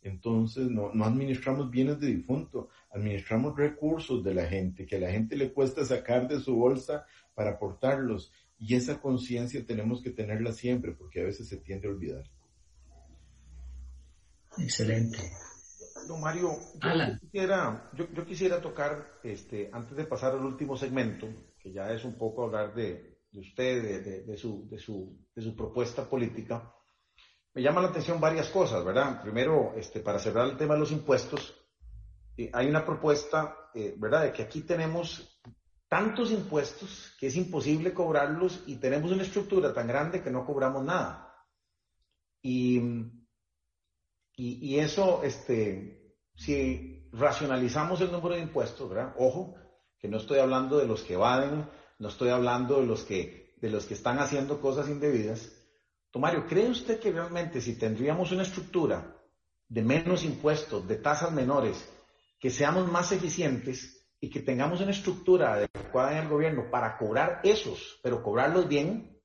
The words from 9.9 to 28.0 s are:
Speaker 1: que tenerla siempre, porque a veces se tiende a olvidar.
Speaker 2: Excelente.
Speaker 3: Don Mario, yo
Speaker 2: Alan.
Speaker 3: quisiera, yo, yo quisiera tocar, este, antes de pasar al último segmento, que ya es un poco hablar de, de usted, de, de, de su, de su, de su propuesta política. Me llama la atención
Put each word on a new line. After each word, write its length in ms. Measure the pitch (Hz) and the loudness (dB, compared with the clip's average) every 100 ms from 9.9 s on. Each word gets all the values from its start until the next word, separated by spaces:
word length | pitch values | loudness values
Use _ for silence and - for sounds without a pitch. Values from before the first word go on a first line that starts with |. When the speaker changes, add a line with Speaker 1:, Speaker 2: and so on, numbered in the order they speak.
| 120 | -2
Speaker 1:
que 100 | 127 | -4
tenerla 400 | - 104 107 117 | -6 -4 -2 -4
siempre, 400 | 110 123 123 127 | -4 0 0 -2
porque 280 | - 90 90 | -8 -10 -4
a 40 | 87 | -4
veces 220 | 101 110 | -4 -10
se 100 | 95 | -12
tiende 300 | - 98 101 | -8 -8 -6
a 40 | |
olvidar. 320 | 98 80 - 71 - _ _ _ - - - - - - - - - - - - - - _ _ _ _ - | -6 -6 -8 -12 -20 _ _ _ -20 -20 -20 -20 -20 -20 -20 -20 -16 -14 -14 -14 -18 -20 _ _ _ _ -4
Speaker 2:
Excelente. 600 | 131 - 113 110 113 107 87 - - - - - - - - | -2 2 2 4 2 -2 -10 -12 -18 -20 -20 -20 -20 -16 -12
Speaker 3:
Don 140 | 160 | -6
Mario, 300 | 151 170 175 151 - - | -4 0 -2 -2 -10 -6
yo 80 | 175 | 0
Speaker 2:
Alan. 300 | 165 131 107 | 2 0 -4
Speaker 3:
quisiera, 720 | - 202 190 190 143 110 - | -8 -2 2 2 2 -4 -10
yo, 180 | - 170 | -8 -8
yo 120 | 160 165 | -6 -8
quisiera 360 | 175 185 175 | 0 2 2
tocar, 580 | 170 - 147 147 - - | -2 -4 -2 -2 -10 -14
este, 460 | 120 101 - 107 101 | -10 -10 -8 -8 -6
antes 220 | 117 117 139 | -8 -10 -8
de 80 | 156 | -4
pasar 280 | 123 131 | 0 0
al 120 | 135 135 | 0 -4
último 320 | 123 143 135 | -4 -6 -4
segmento, 500 | 135 131 113 - 110 113 - _ | -2 0 -2 -2 -10 -12 -18 _
que 120 | 95 | -14
ya 200 | 95 98 | -8 -4
es 140 | 113 123 | -4 -6
un 120 | 113 | -4
poco 280 | 113 113 117 | -4 -2 -4
hablar 280 | 107 104 | -2 -4
de, 460 | 110 107 82 - _ _ | -4 -6 -6 -14 _ _
de 80 | 101 | -18
usted, 440 | 92 - 127 123 | -16 -2 0 2
de, 180 | 110 95 | 0 -4
de, 220 | 101 95 | -6 -10
de 140 | - 101 | -10 -8
su, 300 | 120 98 - | -8 -8 -10
de 100 | - | -14
su, 400 | - 104 95 - _ - | -10 -10 -10 -14 _ -10
de 60 | |
su 140 | 113 110 | -8 -6
propuesta 540 | 110 123 120 - 127 | -6 -2 -2 -2 -4
política. 640 | 131 117 110 110 117 - _ _ _ _ _ - _ _ | -2 -2 -4 -6 -6 -8 _ _ _ _ _ -20 _ _
Me 80 | - | 0
llama 200 | 131 170 | 2 4
la 80 | 180 | 2
atención 300 | 165 | 0